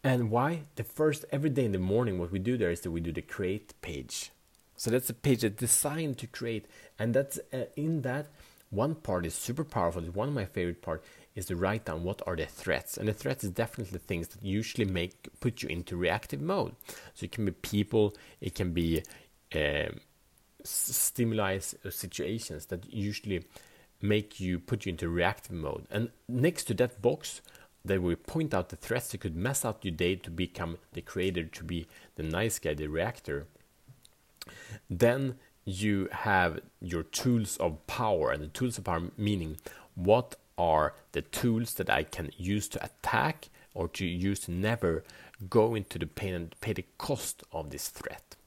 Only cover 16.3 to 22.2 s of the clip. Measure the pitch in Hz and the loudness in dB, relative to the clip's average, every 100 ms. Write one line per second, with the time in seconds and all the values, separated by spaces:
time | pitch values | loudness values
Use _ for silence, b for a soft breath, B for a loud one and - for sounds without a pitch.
16.3 | 143 156 196 110 - B B B - - | -6 -2 0 -2 -6 B B B -10 -8
17.3 | - 101 87 - 104 101 113 104 B B | -2 -2 -2 0 0 4 4 4 B B
18.3 | B 92 - 90 85 82 80 - B B | B -8 -2 0 2 4 2 0 B B
19.3 | _ _ 76 73 73 76 - _ _ _ | _ _ 0 2 2 -2 -6 _ _ _
20.3 | _ _ _ - - - 120 - - 117 | _ _ _ -6 -2 0 0 0 2 2
21.3 | 110 98 95 - - 95 - 92 - | 4 2 0 -2 -8 -10 -8 -8 -4